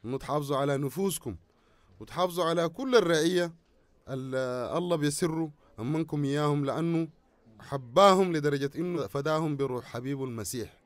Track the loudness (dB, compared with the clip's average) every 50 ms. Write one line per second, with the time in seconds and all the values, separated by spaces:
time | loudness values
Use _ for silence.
0 | -8 -8 -8 -8 -4 -2 -2 -2 -2 -2 -2 0 0 0 0 0 -2 -4 -4 -2
1 | -2 -2 -2 -4 -8 -10 -10 -10 _ _ _ _ _ _ _ _ _ _ -20 -20
2 | -18 -10 -2 -2 -2 0 0 0 0 2 2 2 0 -2 -2 -4 -4 4 6 6
3 | 6 6 2 2 2 2 2 2 0 -2 -4 -14 _ _ _ _ _ _ _ _
4 | _ -10 -10 -8 -8 -4 -4 -4 -2 -2 -4 -4 -4 -4 -2 -2 0 0 0 0
5 | 0 0 0 0 -2 -2 0 -2 -4 -6 -6 _ _ _ -12 -8 -4 -2 -2 -2
6 | -2 -2 -2 -2 0 0 0 2 2 2 2 2 0 0 0 0 0 0 0 0
7 | 0 -2 -6 _ _ _ _ _ _ -20 -20 -20 -12 -8 -8 -8 -8 2 6 8
8 | 8 10 8 8 4 2 2 0 2 0 0 0 -2 -4 -4 -4 -6 -4 -4 -4
9 | -6 -4 -4 -4 -2 0 0 0 0 -2 -2 -2 -2 -4 -4 -6 -8 -8 -10 -8
10 | -6 -6 -6 -4 -6 -6 -6 -8 -8 -8 -6 -8 -8 -8 -12 _ _